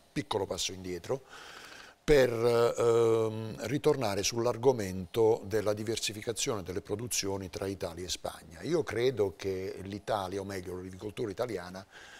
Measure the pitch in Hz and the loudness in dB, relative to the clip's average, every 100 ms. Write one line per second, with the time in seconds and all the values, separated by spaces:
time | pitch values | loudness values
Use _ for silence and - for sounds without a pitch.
0 | _ 151 - 107 92 92 - 92 92 87 | _ -6 -2 0 0 -2 -4 -4 -8 -6
1 | - 135 - - - - - - - - | -4 -6 -6 -18 -18 -18 -18 -18 -20 -4
2 | - 147 127 117 120 117 117 117 117 117 | 4 6 6 4 4 6 4 4 4 6
3 | 113 113 110 110 110 - 110 143 151 143 | 6 4 2 -2 -8 -6 -4 0 2 2
4 | 113 98 95 117 117 113 131 123 95 92 | 2 0 0 0 0 2 4 4 2 -4
5 | 87 117 110 113 101 107 98 107 110 110 | -2 4 4 4 0 -2 0 0 -2 -2
6 | - 107 107 110 - 107 87 92 - 104 | -4 -6 -6 -2 -2 -2 -4 -6 -4 -6
7 | 120 - 98 98 92 85 98 95 90 85 | -4 -2 -2 -2 -4 -6 -4 -4 -6 -6
8 | 90 - 85 - - 82 107 170 123 107 | -6 -6 -6 -10 -14 -12 -2 -2 0 0
9 | 123 117 98 - 98 92 95 - 95 101 | 2 2 0 -2 -6 -4 -6 -8 -8 -8
10 | - 110 92 98 98 95 90 90 92 92 | -4 -2 -2 -6 -6 -8 -8 -8 -10 -10
11 | 107 - 113 92 123 95 87 92 - - | -10 -6 -6 -4 -4 -6 -8 -12 -16 -18
12 | - - | -20 -20